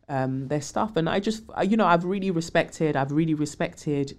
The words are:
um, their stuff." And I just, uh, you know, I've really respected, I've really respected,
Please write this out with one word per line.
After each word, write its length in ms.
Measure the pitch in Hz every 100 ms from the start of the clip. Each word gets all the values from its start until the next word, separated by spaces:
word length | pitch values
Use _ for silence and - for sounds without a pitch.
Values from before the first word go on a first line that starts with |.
| -
um, 380 | 139 131 131 135
their 120 | 151
stuff." 380 | 143 - 214 -
And 100 | 208
I 120 | 190
just, 240 | 214 220 - -
uh, 60 |
you 160 | 196 226
know, 80 | 185
I've 180 | 175
really 280 | 180 202 190
respected, 640 | 165 165 170 156 - 156 143
I've 160 | 139
really 240 | 147 165 147
respected, 800 | 147 - 170 - 156 143 139